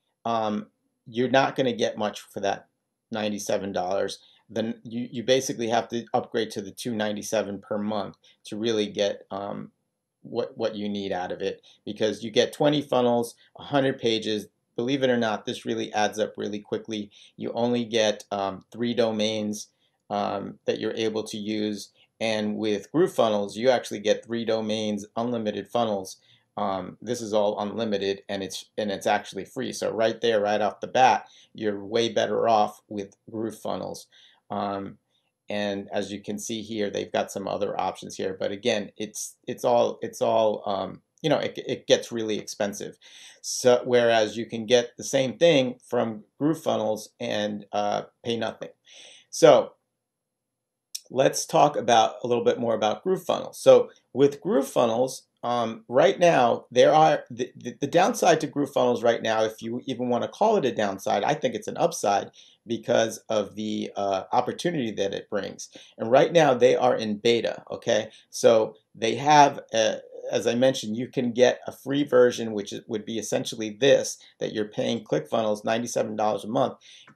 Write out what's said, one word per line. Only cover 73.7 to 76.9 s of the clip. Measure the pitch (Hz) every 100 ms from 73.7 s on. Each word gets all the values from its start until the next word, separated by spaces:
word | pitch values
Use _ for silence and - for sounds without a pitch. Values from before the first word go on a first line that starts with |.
this, | 104 135 131 - - - _
that | 104
you're | 107 107
paying | - 123 117
ClickFunnels | - 127 - 117 110 104
ninety-seven | 117 113 120 131 113 107
dollars | 107 107
a | 104
month, | 127 123 - -